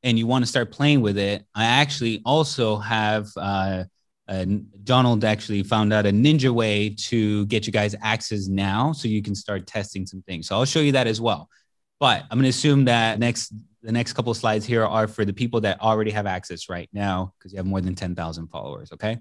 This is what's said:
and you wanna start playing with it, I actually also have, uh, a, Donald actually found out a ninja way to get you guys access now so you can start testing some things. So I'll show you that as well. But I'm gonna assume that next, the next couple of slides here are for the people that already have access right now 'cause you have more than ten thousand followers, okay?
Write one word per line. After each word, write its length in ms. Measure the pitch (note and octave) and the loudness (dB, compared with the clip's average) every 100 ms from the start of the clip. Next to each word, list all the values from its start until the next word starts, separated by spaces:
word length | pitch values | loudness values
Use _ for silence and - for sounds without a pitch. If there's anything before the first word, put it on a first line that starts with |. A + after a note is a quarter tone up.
and 140 | B2+ A2+ | 2 2
you 80 | A2+ | 2
wanna 220 | C3 A#2 | 2 2
start 240 | C3 A#2 | 0 -2
playing 300 | - C#3+ C#3+ | 0 4 4
with 160 | G#2+ G2+ | 4 0
it, 280 | G2+ G2+ - | 0 -2 -6
I 120 | G#2 A2+ | -2 2
actually 560 | B2+ C#3+ C#3+ A#2 A2 A#2+ | 4 2 0 -2 -2 0
also 520 | D3+ D3 - A2+ G#2+ | 2 2 0 0 0
have, 500 | G#2 A2+ G#2+ G#2+ G#2 - | -2 -2 0 -2 -4 -8
uh, 480 | F#2+ G2 F#2+ F#2 F2+ _ _ _ - | -4 -2 0 -2 -6 _ _ _ -10
a, 160 | F#2+ F#2 | -6 -2
Donald 800 | G#2 G#2 - G2+ B2+ B2+ A2+ A2 | -2 -4 -16 2 4 4 4 2
actually 380 | G#2+ - G#2 | 0 -2 -4
found 280 | G2+ A2 G#2 | 0 2 4
out 140 | G#2+ G#2 | 4 4
a 60 | |
ninja 380 | G2+ C#3 D#3 C3 | 4 4 4 2
way 460 | A#2 A2 G#2 G#2+ G#2 | 2 2 0 -2 -4
to 480 | - A#2 G#2+ G#2 G#2 | -4 0 2 0 0
get 200 | A2 G#2+ | -2 0
you 60 | |
guys 200 | G#2 G#2 G#2 | 0 -2 -2
access 460 | G#2+ A2+ - G#2 F#2+ | -2 -2 -4 -6 -2
now 460 | F#2+ G2 G2+ C#3 | -2 0 0 0
so 140 | D3 A#2 | -2 -2
you 140 | G#2+ | -2
can 140 | G#2 G2 | -2 -8
start 320 | - G2 - | -6 -8 -6
testing 400 | A2 G2+ G2 F#2+ | -8 -8 -8 -10
some 160 | F#2+ | -12
things. 240 | F#2 F2 E2+ | -12 -12 -4
So 80 | G2+ | 0
I'll 100 | C3+ | 2
show 140 | D#3+ | 2
you 140 | D3 | 4
that 140 | C3+ A#2 | 4 2
as 120 | A2 | 0
well. 300 | A#2 G#2 - _ _ _ _ _ | -2 -2 -6 _ _ _ _ _
But 240 | C3+ A#2 - | 2 2 0
I'm 60 | A#2 | 2
gonna 80 | C3 | 2
assume 380 | B2 D3+ C#3 B2+ | 2 4 4 6
that 340 | A#2+ A2+ G#2+ | 4 2 2
next, 340 | A#2+ A#2 - G#2+ - _ | 0 -2 -6 -14 -20 _
the 80 | A2+ | -4
next 220 | A#2 A#2 | -2 -2
couple 180 | - A#2+ | -4 -4
of 60 | G#2 | 0
slides 280 | A#2 G#2+ A2 | 0 0 0
here 200 | A#2 A2 | 0 2
are 220 | A2 G#2+ | 2 0
for 180 | G#2+ G2+ | 0 -2
the 80 | |
people 280 | G2 A#2+ A#2 | -2 -2 0
that 200 | G#2+ F#2 | 0 0
already 300 | A2 G#2+ G#2+ | 0 2 0
have 140 | G#2+ G2+ | -2 -4
access 440 | F#2 - E2+ - | -6 -8 -14 -10
right 200 | F2 - | -10 -10
now 400 | G#2 G2+ F#2 F#2 _ | -6 -2 -2 -4 _
'cause 120 | F#2 | -16
you 60 | F#2+ | -8
have 100 | F#2 | -4
more 140 | F#2+ | -2
than 120 | F#2 F2+ | -2 -4
ten 200 | F#2 F2 | -6 -6
thousand 320 | E2 E2 D#2+ | -8 -8 -12
followers, 440 | D2 B1 C2 - | -12 -12 -12 -16
okay? 260 | E2 G#2+ A2+ | -6 -6 -6